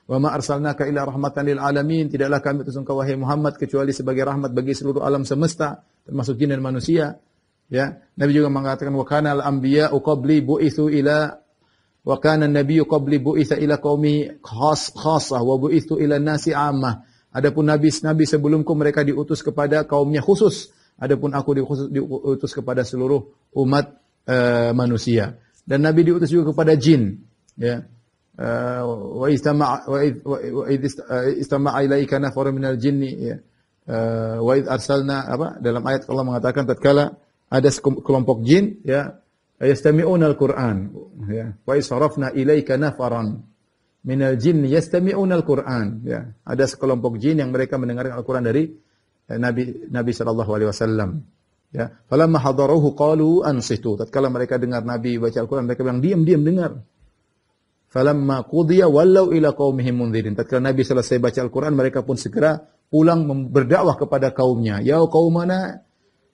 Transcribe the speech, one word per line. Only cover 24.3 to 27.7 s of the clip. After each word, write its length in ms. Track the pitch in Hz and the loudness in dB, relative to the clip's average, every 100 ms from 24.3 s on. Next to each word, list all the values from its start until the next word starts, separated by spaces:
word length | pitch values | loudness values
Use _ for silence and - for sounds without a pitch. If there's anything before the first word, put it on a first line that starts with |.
eh, 400 | 127 123 120 117 | 0 2 2 2
manusia. 640 | 120 123 113 - 113 101 - _ _ - | 0 0 0 0 0 0 -8 _ _ -4
Dan 160 | 139 | 0
Nabi 240 | 156 160 165 | 4 4 4
diutus 240 | 175 156 | 2 2
juga 240 | 170 156 | 2 2
kepada 240 | 147 160 156 | 2 4 4
jin. 480 | 135 147 101 98 - _ _ - | 6 4 4 -4 -16 _ _ -6
Ya. 320 | 117 | -4